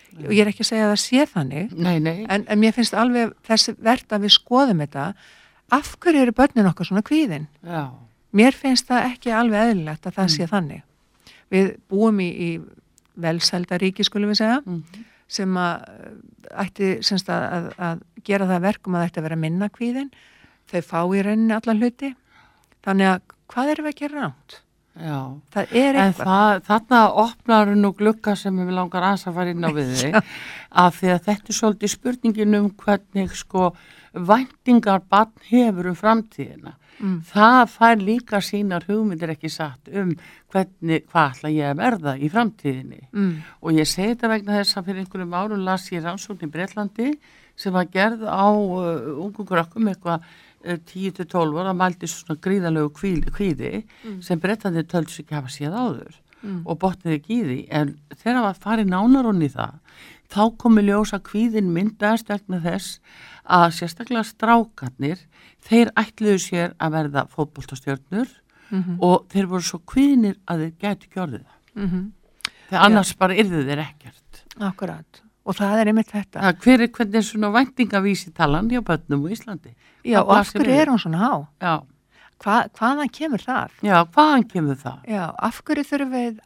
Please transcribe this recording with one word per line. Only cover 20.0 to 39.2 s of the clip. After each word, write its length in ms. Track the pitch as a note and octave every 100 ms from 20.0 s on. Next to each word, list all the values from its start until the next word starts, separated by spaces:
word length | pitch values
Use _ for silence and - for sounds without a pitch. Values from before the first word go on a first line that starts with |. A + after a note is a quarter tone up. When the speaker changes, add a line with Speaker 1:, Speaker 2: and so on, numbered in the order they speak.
| C#4 _ _ _ _ _ _
Speaker 2:
Þau 100 | F3
fá 180 | - E3 F3 G3
í 60 |
rauninni 280 | G3 A3 A3+
alla 200 | A3 A#3
hluti. 420 | G#3+ A#3+ A#3+ C#4 B3+ _ _ _ _ _ _
Þannig 240 | - G3 F#3+ F#3
að 60 | - _ _
hvað 220 | A#3+ C#4
erum 140 | D4+ D4+
við 80 |
að 20 | C#4+
gera 220 | D4 D4
rangt? 400 | F#3+ B2+ _ - _ _ _ -
Speaker 1:
Já. 420 | E3 C#3 C3 C#3+ -
Speaker 2:
Það 140 | G#3 - A#3
er 200 | C#4 C#4
Speaker 1:
En 180 | G3
Speaker 2:
eitthvað. 120 | F3 F#3+
Speaker 1:
það, 360 | F#3+ G#3 G3
þarna 380 | - G#3+ A3 B3 G#3+ -
opnar 600 | A3+ - - A3 G3+ G#3
nú 160 | G3+ F#3+
glugga 400 | G#3 A3 G#3+ G3
sem 180 | G3 F#3
mig 120 | F3+
langar 280 | F#3 F3+ F#3
aðeins 220 | F#3 G3 F#3
að 60 |
fara 160 | E3+ F3+
inn 120 | E3+
á 80 | E3
við 240 | D3+ C3 B2+
þig, 160 | C3
Speaker 2:
<laughs> 20 |
Já. 80 | G#3+ - - - - -
Speaker 1:
af 300 | - F3+ -
því 60 | F#3
að 160 | F3+ G#3
þetta 240 | G#3 -
er 80 | G3+
svolítið 300 | A3 G#3+ G#3
spurningin 640 | - B3 B3 A3+ G#3+ G#3 G#3
um 140 | G3+
hvernig, 580 | G3 - G3+ _ G3 F#3 -
sko, 380 | - F#3 F3+ - - - _ F3
væntingar 840 | F3 A3+ C4 _ - A#3+ A3 F#3+ -
barn 220 | G3 A3 _ -
hefur 380 | B3 A#3 F3+ F3+
um 80 | E3+
framtíðina. 800 | G#3+ A3+ A3 - C3+ D3 - - _ -
Speaker 2:
Mm. 220 | G3+ F3
Speaker 1:
Það 380 | D#3+ G#3 A3 B3+ A#3
fær 260 | - A#3 A3+
líka 440 | G3 A#3+ - G3+
sínar 420 | - G3+ G#3 F3 E3
hugmyndir, 460 | G#3+ G#3+ D#3+